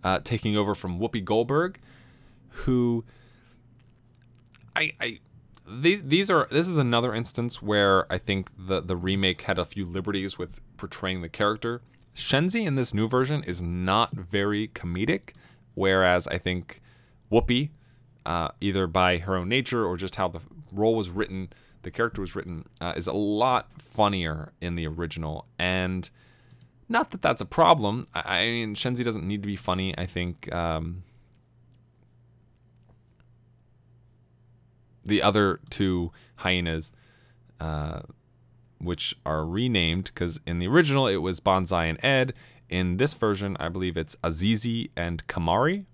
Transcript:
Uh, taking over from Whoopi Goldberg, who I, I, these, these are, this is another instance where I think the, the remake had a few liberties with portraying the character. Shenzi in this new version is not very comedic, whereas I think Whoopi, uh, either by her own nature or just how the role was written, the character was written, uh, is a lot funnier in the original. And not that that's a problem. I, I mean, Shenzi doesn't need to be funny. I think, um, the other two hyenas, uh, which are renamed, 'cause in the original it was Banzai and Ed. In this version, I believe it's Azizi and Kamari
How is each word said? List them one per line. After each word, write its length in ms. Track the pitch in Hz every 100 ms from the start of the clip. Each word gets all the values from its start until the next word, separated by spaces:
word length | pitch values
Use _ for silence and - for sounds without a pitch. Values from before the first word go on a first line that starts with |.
Uh, 180 | 92 92
taking 320 | - 117 113
over 200 | 104 101
from 240 | 101 95 87
Whoopi 260 | 113 117
Goldberg, 540 | 92 104 117 143 180 190 - - - - - - -
who 560 | - - 127 120 117 113 - - - _ _ _ - - - _ _ - - - - - -
I, 160 | 156 -
I, 200 | 117 110 _ - - - -
these, 360 | 113 156 202
these 280 | 147 160 196
are, 160 | 175 135
this 180 | 139 170
is 80 | 165
another 380 | 127 117 123
instance 480 | 110 117 - 120 -
where 480 | 104 104 101 95 -
I 60 | 90
think 320 | - 98 92 -
the, 240 | 92 95
the 140 | 85 90
remake 460 | 90 98 95 87
had 160 | - 92
a 60 |
few 220 | 85 - 90
liberties 520 | 90 95 98 95 -
with 220 | 87 - - -
portraying 460 | 95 - 95 92
the 80 | 82
character. 500 | - 104 107 117 120 - - -
Shenzi 520 | - - 135 175 226 208
in 80 |
this 180 | 135 123
new 160 | 98 110
version 340 | 127 131 147
is 180 | - 87
not 520 | 87 87 92 101 117
very 540 | - 87 101 101 104 110
comedic, 640 | - 87 87 107 190 - - - - _
whereas 560 | - 95 95 92 90 87
I 80 | 87
think 460 | 92 90 85 - - - _ _ _
Whoopi, 380 | 110 - 123 147 - _ _ _ _ -
uh, 220 | 87 80 -
either 260 | 101 95 92
by 300 | 87 90 90
her 180 | 90 92
own 120 | 90
nature 380 | 123 127 123 101
or 100 | 87
just 200 | 92 -
how 120 | 92
the 120 | 82 - - 76
role 260 | 95 110 113
was 120 | 92
written, 400 | 87 110 95 90 - _ -
the 80 | -
character 300 | - 117 113
was 160 | 92 101
written, 300 | 87 82 - -
uh, 120 | 85
is 120 | - 90
a 80 |
lot 540 | 95 104 104 123 123 - -
funnier 720 | - - 104 98 82 78 - _
in 140 | 87
the 120 | 85 80
original. 600 | 80 85 78 78 78 - _
And 520 | 90 92 92 92 90 _ _ _ _ - - _ _
not 260 | 226 226
that 100 | -
that's 180 | - 123
a 60 | 101
problem. 600 | - 165 160 101 113 -
I, 260 | - - 92
I 40 |
mean, 300 | 110 117 110
Shenzi 280 | 104 127 123
doesn't 240 | 120 110 85
need 160 | 104
to 40 | 101
be 100 | 98
funny. 400 | - 92 95 90
I 80 |
think, 500 | 90 - 87 87 -
um, 480 | 85 85 80 82 87 87 - _ _ _ _ _ _ _ _ _ _ _ _ _ _ _ _ _ _ _ _ _ _ _ _ _ _ _ _ _ _ _ _ _ _ _ _ _ _
the 200 | - 104
other 380 | 104 104 101 87 -
two 420 | - 98 90 85 - - -
hyenas, 560 | 92 90 87 80 78 - _ _ _ _ _ _
uh, 420 | 80 76 76 - - - _ _ _ _ _ _
which 380 | 87 85 - -
are 220 | - 78 78
renamed, 680 | 92 123 107 85 85 92
'cause 260 | - 87 78 -
in 120 | 85
the 80 | 90
original 400 | 147 160 139 127
it 100 | 98
was 240 | 87 87
Banzai 460 | - 95 87 92 82
and 180 | 80
Ed. 300 | 131 135 127 - - - _
In 300 | 92 90 90
this 160 | 143
version, 420 | - 110 98 101 95
I 120 | 80
believe 260 | 90 92 85
it's 200 | 80 -
Azizi 720 | 85 80 98 113 120 117 -
and 320 | - 85 85 -
Kamari 600 | - 82 92 143 196 196